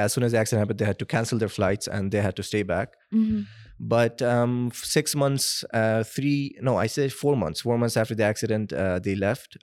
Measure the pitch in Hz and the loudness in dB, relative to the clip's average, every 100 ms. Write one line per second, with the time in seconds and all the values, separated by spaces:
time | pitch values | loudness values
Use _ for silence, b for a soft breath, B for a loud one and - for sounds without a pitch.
0 | 120 - 120 117 110 110 104 104 107 95 | 0 2 2 2 2 2 2 0 0 -2
1 | - 113 113 117 104 - 95 101 - 104 | -2 -2 0 0 -2 0 0 0 -4 -4
2 | 98 104 101 92 95 107 98 87 117 _ | 0 0 0 -2 -2 -2 0 -2 -4 _
3 | - 220 220 214 202 B B B 113 117 | -4 0 0 0 -4 B B B 0 2
4 | 117 117 120 120 120 123 120 - - 156 | 2 2 0 2 2 0 -2 -4 -2 0
5 | 151 147 139 139 - - - 113 110 110 | 0 0 0 0 -2 -4 -2 0 2 2
6 | 113 - 143 143 139 - 131 101 110 - | -2 -2 -2 0 -2 -4 0 2 0 0
7 | 139 - 143 139 80 82 120 120 117 113 | -2 0 0 2 0 -2 -2 0 2 0
8 | 110 113 104 104 113 107 104 67 95 90 | 0 2 0 0 -2 -2 -2 -2 0 0
9 | 101 98 98 123 - - | -2 0 0 -2 -6 -12